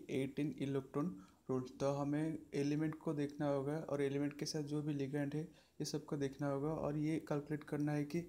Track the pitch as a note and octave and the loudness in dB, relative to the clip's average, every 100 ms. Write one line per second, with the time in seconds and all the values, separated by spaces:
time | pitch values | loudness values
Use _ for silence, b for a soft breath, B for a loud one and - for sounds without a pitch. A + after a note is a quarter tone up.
0 | - C#3 C3 C#3 D3 - C3+ C#3 C3+ C#3+ | 0 0 0 0 -2 0 0 0 0 -2
1 | D3+ - B B - C3 B2+ - C#3 C#3+ | -2 -4 B B -2 0 0 0 2 2
2 | C#3+ D3 D#3+ D#3 - C#3+ C#3+ D3+ D#3 D3+ | 2 2 2 -2 -4 0 2 2 0 -2
3 | E3+ D3+ C#3+ - D3 C#3 C3+ D3+ D#3+ C#3+ | -2 0 -2 0 2 2 2 -2 0 0
4 | C#3 C#3 C#3+ C#3+ D3+ D#3 C#3+ D3+ D3 C#3+ | 2 2 0 0 -2 -2 0 0 0 0
5 | C#3 D3 C#3+ D3+ E3 - - _ D3+ D3+ | 0 0 0 -2 -4 -10 -20 _ -4 -4
6 | D3+ D3+ C#3 C3+ C#3+ C#3 D3 D#3 D3 D3+ | -2 0 0 0 0 0 0 0 0 0
7 | D3+ D#3+ - D3 C#3+ D3+ - D3 D3 D3 | 2 0 0 -2 0 -4 -2 0 2 2
8 | D3 E3+ | 2 -2